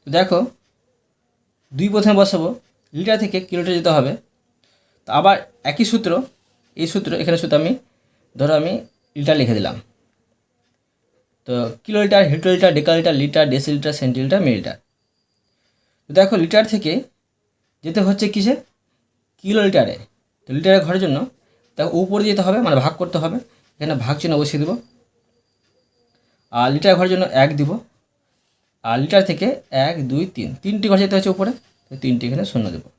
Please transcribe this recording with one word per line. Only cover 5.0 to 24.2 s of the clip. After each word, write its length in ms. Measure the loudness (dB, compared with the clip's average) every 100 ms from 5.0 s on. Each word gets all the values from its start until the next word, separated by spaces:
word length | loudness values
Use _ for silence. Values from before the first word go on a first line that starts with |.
| -4
তো 20 | 2
আবার 160 | 4 2 -2 _ -8
একই 160 | -2 0
সূত্র, 200 | 0 0 -2 -4 _ _ _ _ -8
এই 60 | -4
সূত্র, 200 | -4 -4 -4
এখানে 160 | 0 0
শুধু 140 | 2 0
আমি, 100 | 0 -4 _ _ _ _ _ -4
ধরো 140 | 0 2
আমি 120 | 0 -6 -10 _ _ -6
লিটার 180 | 0 2
লিখে 140 | 2 0
দিলাম, 160 | -4 -8 -18 _ _ _ _ _ _ _ _ _ _ _ _ _ _ _ -6
তো 60 | -4 -4 -8
কিলোলিটার, 400 | -4 -2 4 4 4
হেক্টোলিটার, 400 | 2 2 4 4 4
ডেকালিটার, 380 | 2 2 2 0
লিটার, 240 | 0 2 2
ডেসিলিটার, 400 | 0 -2 -4 -4 -4
সেন্টিলিটার, 420 | -4 -2 -2 0 0
মিলিলিটার। 320 | -2 -6 -14 _ _ _ _ _ _ _ _ _ _ _ _ 0
তো 40 | 4
দেখো 160 | 4 2
লিটার 220 | 2 2 2
থেকে 180 | -2 -2 -4 -6 _ _ _ _ _ _ _
যেতে 180 | -4 0 2
হচ্ছে 180 | 0 -2
কিসে, 200 | 0 0 -2 -6 _ _ _ _ _ _ _
কিলোলিটারে। 540 | -2 2 4 2 0 -6 -18 _ _ _ -8
তো 40 | -2
লিটারের 260 | 4 4 4
ঘরের 160 | -2 0
জন্য 120 | -2 -4 _ _ _ _ -6
দেখো 140 | -2 -2
উপরে 220 | 0 0 0
যেতে 120 | 0 2
হবে, 120 | 2 2
মানে 100 | 2
ভাগ 100 | 0 -4
করতে 160 | -4 -2
হবে, 140 | -4 -6 -10 _ _ _
এখানে 160 | -6 -4 -4
ভাগ 100 | -4